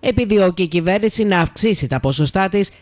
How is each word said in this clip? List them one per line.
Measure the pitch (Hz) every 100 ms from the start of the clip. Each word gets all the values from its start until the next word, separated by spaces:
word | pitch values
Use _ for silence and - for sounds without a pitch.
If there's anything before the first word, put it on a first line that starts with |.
επιδιώκει | - 233 233 208 185 175
η | 180
κυβέρνηση | 170 165 196 220 -
να | 214 185
αυξήσει | 165 - 226 196 -
τα | 131
ποσοστά | 135 135 147 190 190
της | 202 190 -